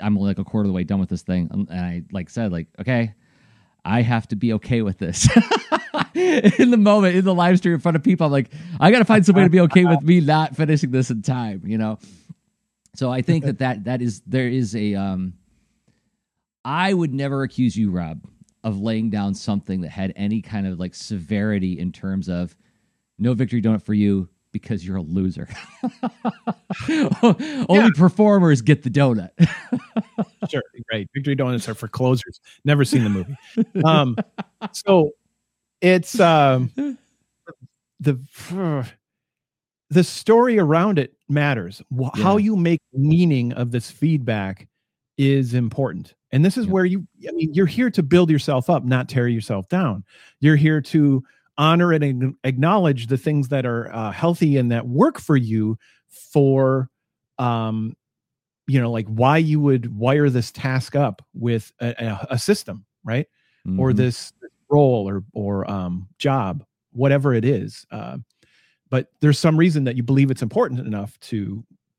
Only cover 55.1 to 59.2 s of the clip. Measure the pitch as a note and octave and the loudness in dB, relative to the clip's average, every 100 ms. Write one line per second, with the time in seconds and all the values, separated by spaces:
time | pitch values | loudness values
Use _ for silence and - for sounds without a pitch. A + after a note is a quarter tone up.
55.1 | - - C#3+ A2 A2 G#2+ A2 _ _ _ | 0 0 0 2 -2 -2 -4 _ _ _
56.1 | - - D3 C#3 C3+ C3 C3+ C3 _ _ | -20 -4 0 2 2 2 0 -4 _ _
57.1 | _ _ - B2 A#2 A2+ A2 A2 - _ | _ _ -6 -4 -2 -4 -6 -8 -10 _
58.1 | _ _ _ _ _ - C3+ A#2+ A2+ G#2+ | _ _ _ _ _ -2 0 0 -4 -4
59.1 | A2 | 0